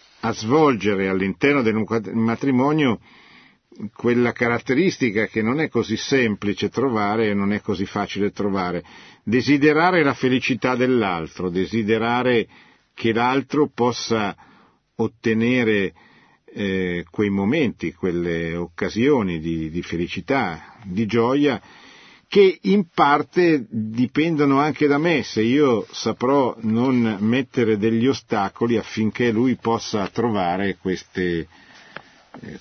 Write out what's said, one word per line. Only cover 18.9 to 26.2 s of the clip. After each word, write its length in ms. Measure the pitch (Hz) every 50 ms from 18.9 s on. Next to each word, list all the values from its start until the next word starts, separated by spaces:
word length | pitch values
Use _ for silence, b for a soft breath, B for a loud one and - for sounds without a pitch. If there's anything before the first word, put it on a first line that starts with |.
| - 107 123 143 151 123 104 92 85 80
di, 300 | 78 85 82 80 80 78
di 120 | 78 87 82
felicità, 920 | - 90 85 87 82 - 92 85 - 131 139 117 90 82 80 - - - - -
di 220 | 95 90 104 117
gioia, 560 | 101 107 117 113 123 135 147 147 143 120 95 B B B B B B B B B B B B B B
che 300 | - 202 196 190 - - -
in 240 | 196 190 208 180 - -
parte 720 | - 160 143 147 147 151 - - 180 175 170 156 139 113 -
dipendono 920 | - 113 107 110 110 120 127 - - 147 156 170 165 143 147 139 139 139
anche 280 | 147 151 135 - 151
da 100 | 143 143
me, 260 | 143 156 175 165 135 101
se 180 | - - 110
io 440 | 110 117 127 147 151 135 120 104 - -
saprò 640 | - - - 113 104 -